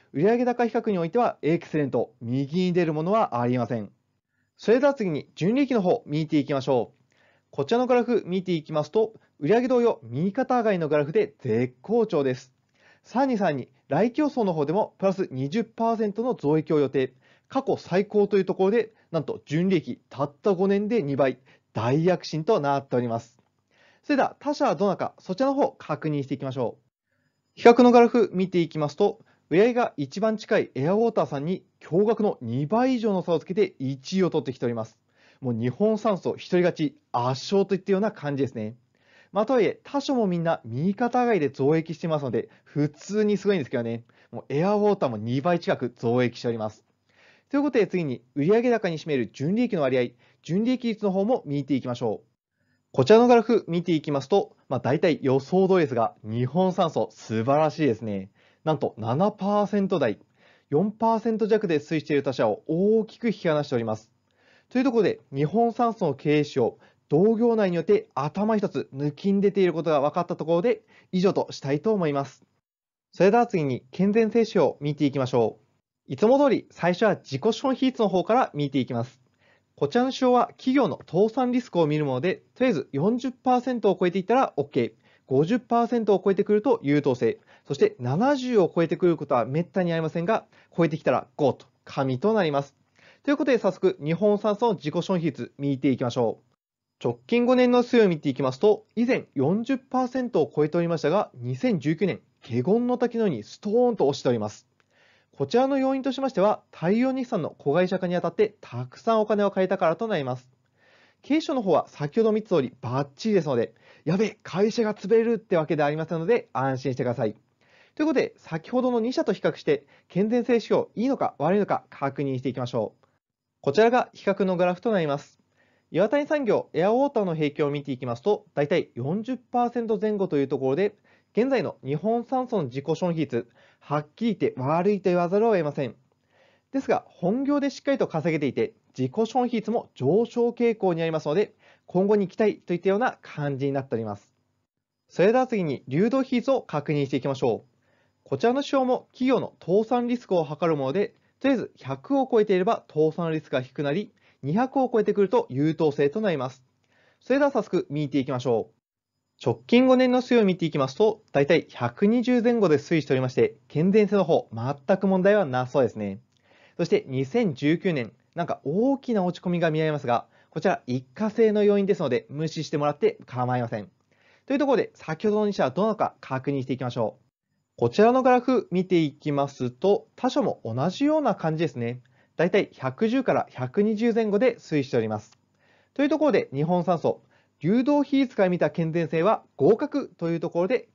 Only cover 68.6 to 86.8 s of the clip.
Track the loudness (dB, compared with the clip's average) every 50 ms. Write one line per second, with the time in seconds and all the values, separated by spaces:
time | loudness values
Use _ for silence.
68.6 | 0 -2 -4 -4 -8 -6 -8 -6 -6 -6 -6 -2 -2 0 0 2 2 2 2 2
69.6 | 2 2 0 0 0 0 2 2 2 0 0 -2 -4 -4 -6 -6 -2 0 0 2
70.6 | 2 0 -2 -2 _ _ _ -20 _ -6 -2 0 2 2 2 0 -2 -4 -8 -10
71.6 | -4 -4 -2 -2 0 0 0 0 0 -2 -2 -2 -4 -6 -10 _ _ _ _ _
72.6 | _ _ _ _ _ _ _ _ _ _ _ 4 4 6 6 4 2 2 0 -2
73.6 | 0 0 -2 -4 -8 _ -4 0 0 2 4 2 2 2 2 0 0 2 2 2
74.6 | 2 2 0 -2 -4 -6 -2 0 0 0 0 0 -2 0 2 2 2 2 0 _
75.6 | _ _ _ _ _ _ _ _ _ -12 -4 2 4 4 6 6 4 4 2 0
76.6 | -4 _ -10 -2 -2 0 0 2 2 2 2 0 -4 -8 -8 -2 0 0 -2 0
77.6 | -2 -2 -2 0 0 -2 0 0 -2 0 0 0 0 2 2 2 2 0 -2 -4
78.6 | -4 -2 0 -2 -2 -2 -4 -6 -6 -6 -10 _ _ _ _ _ _ _ _ _
79.6 | _ _ _ -6 -4 -2 0 0 0 0 -2 0 2 2 4 4 2 0 -4 _
80.6 | -4 0 2 2 2 0 -2 -6 -10 -4 0 2 2 2 2 -2 -2 0 0 -2
81.6 | -4 -2 0 0 2 2 2 0 0 -2 -2 -2 -2 -2 -4 -4 _ _ _ -2
82.6 | 0 0 0 0 -4 -6 -4 -2 0 0 -2 -2 -4 -6 -8 _ 0 0 0 2
83.6 | 0 -2 -4 0 2 0 2 2 0 0 0 -2 0 2 2 2 2 0 -2 -4
84.6 | -6 -2 -2 -2 -2 -2 -4 _ _ _ _ _ _ -2 0 2 2 2 0 -2
85.6 | -2 0 0 0 2 2 0 -2 2 2 0 2 2 0 0 0 0 0 0 0
86.6 | 2 2 0 0